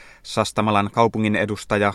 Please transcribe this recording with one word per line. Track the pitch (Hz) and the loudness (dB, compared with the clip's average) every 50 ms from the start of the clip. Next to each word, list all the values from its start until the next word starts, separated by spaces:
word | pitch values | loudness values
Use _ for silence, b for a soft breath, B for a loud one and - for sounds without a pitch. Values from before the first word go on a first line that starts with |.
| B B B B B | B B B B B
Sastamalan | - - 113 104 - - 107 107 110 107 101 101 101 - | -8 -2 -2 -2 -2 0 -2 0 2 2 2 0 0 2
kaupungin | 120 117 110 - 110 107 107 104 | 2 2 2 2 0 0 0 0
edustaja, | 107 104 104 104 - - - 107 104 101 101 98 | 0 -2 -2 -4 -6 -6 -2 0 0 2 0 0